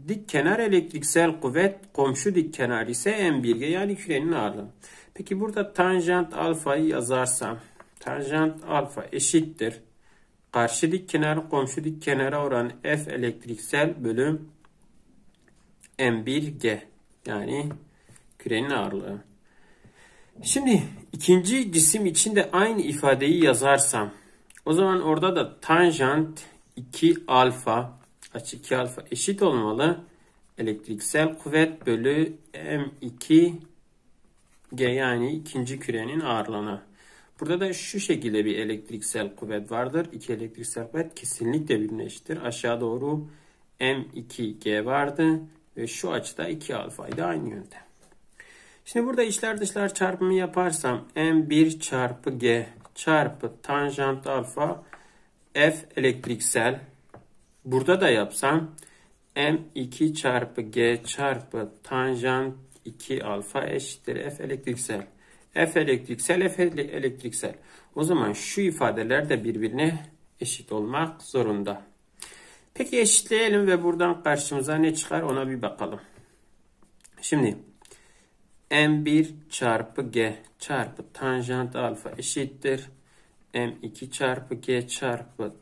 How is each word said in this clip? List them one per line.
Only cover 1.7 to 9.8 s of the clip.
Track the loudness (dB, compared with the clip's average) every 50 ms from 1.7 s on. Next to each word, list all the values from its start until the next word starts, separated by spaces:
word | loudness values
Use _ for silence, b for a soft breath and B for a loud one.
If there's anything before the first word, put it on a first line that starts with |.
| 0 -2 -10 -6 0
komşu | 0 2 2 2 0 0 2 2
dik | 2 2 0 -2
kenar | -2 -2 0 0 0 -2 -2
ise | -4 -2 0 0 0 2 2 2
M | 2 2 2
bir | 2 2
G, | 2 0
yani | -2 -2 0 0 -2 -4
kürenin | -4 -4 -2 -2 0 0 0
ağırlığı. | 0 0 -2 -2 -4 -6 -10 -12 -16 B B B B B B B _
Peki | -14 -8 -6 -4 -2
burada | -2 -2 -2 -2 -4 -2 0
tanjant | 0 2 2 2 2 2 2 2 2 2 0 -2
alfayı | -2 -2 0 -2 0 0 0 0 2 2
yazarsam, | 2 0 0 0 0 0 0 2 0 0 -2 -4 -4 -6 -8 B B B B B B B -14
tanjant | -10 -8 -8 -6 -4 -2 0 2 2 2 0 -2 -4
alfa | -2 -2 -2 -2 -2 -6 -10 -10 -8
eşittir | -4 -2 0 4 4 4 2 2 -2 -4 -4 -4 -4 -6